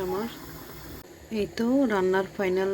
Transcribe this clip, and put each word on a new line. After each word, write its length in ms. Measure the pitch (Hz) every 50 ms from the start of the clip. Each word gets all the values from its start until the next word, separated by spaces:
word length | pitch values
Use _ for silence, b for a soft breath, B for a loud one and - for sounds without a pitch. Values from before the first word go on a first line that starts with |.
আমার। 280 | 190 185 185 196 226 233 - - - - - - - - - - - - - - - - - - - -
এই 160 | 226 214 196
তো 200 | 160 - - 226 233 262 277 277
রান্নার 400 | 220 208 190 185 185 190 190 190 - -
ফাইনাল 340 | - 202 185 185 190 190 196